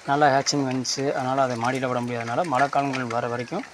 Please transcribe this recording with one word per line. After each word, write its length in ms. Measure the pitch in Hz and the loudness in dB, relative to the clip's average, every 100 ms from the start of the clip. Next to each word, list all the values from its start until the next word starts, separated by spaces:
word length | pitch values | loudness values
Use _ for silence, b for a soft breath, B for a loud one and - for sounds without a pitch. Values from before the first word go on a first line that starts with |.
| - | 0
நல்லா 200 | 143 147 | 4 6
ஹேட்சிங் 380 | 135 135 147 135 | 6 2 0 0
வந்துச்சு. 460 | 127 127 - 135 | -2 -2 -2 -2
அதனால 300 | 143 127 135 | -2 0 2
அதை 140 | 135 120 | 0 0
மாடியில 320 | 120 131 131 | -2 -2 -2
விட 120 | 123 | -2
முடியாதனால 420 | 120 120 117 123 | -2 -4 -4 -2
மழை 240 | 175 131 139 | 0 2 2
காலங்கள் 360 | 143 139 131 | 2 -2 -2
வர 240 | 123 117 120 | -2 -2 -2
வரைக்கும் 360 | 120 120 180 269 | -4 -6 -8 -10